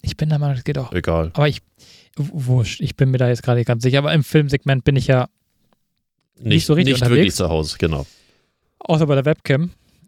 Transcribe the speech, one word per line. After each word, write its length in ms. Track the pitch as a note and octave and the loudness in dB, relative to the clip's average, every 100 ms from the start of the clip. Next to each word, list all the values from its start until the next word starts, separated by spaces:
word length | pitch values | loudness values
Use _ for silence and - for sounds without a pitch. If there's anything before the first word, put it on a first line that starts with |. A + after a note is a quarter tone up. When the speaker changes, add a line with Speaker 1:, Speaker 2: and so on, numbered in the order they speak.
Speaker 1:
Ich 140 | - - | -8 -4
bin 120 | D#3 | -2
der 80 | D3 | 0
Meinung, 180 | D3 C3 | 0 -2
das 80 | |
geht 140 | - C#3+ | -4 -6
auch. 140 | B2+ | -4
Speaker 2:
Egal. 380 | F2+ - E2 E2 | -4 -2 -2 -2
Speaker 1:
Aber 140 | - D3 | 0 0
ich, 120 | - - _ - - _ - | -2 -12 _ -20 -20 _ -8
w-, 120 | D3 | -8
wurscht, 480 | D#3+ B2 B2+ G#2+ - | -6 0 0 0 -4
ich 160 | C#3+ - | -8 0
bin 140 | C3+ | 0
mir 80 | B2+ | 2
da 100 | B2 | 0
jetzt 140 | A#2+ | 0
gerade 160 | - A#2+ | 0 0
nicht 80 | A#2 | 0
ganz 140 | A#2 | 0
sicher. 160 | B2+ C#3 | 0 0
Aber 140 | C#3+ | 2
im 100 | D#3+ | 0
Filmsegment 600 | - D#3 C#3+ C#3 C#3+ C3 | 2 0 2 -2 0 0
bin 120 | D3 C3+ | 0 0
ich 100 | - | 2
ja 220 | B2+ B2 _ _ _ _ _ _ _ _ _ _ _ | 0 0 _ _ _ _ _ _ _ _ _ _ _
nicht 100 | A#2+ | 0
Speaker 2:
Nicht, 200 | D#3 - | 2 4
Speaker 1:
so 80 | |
richtig 200 | D#3 C3+ | 2 2
Speaker 2:
nicht 80 | B2 | 2
Speaker 1:
unterwegs. 160 | A#2+ A#2+ | 2 4
Speaker 2:
wirklich 140 | G2+ - | 2 0
zu 120 | F2 | -2
Hause, 280 | D#2+ D2+ - | -2 -4 -2
genau. 280 | E2 D2 C#2 _ _ _ _ _ _ _ | -2 -2 -6 _ _ _ _ _ _ _
Speaker 1:
Außer 260 | - D#3+ D3+ | -2 0 2
bei 80 | |
der 100 | C#3 | 2
Webcam. 460 | C#3 D#3+ - C#3 F3 - _ _ | 0 -2 -2 -2 -2 -8 _ _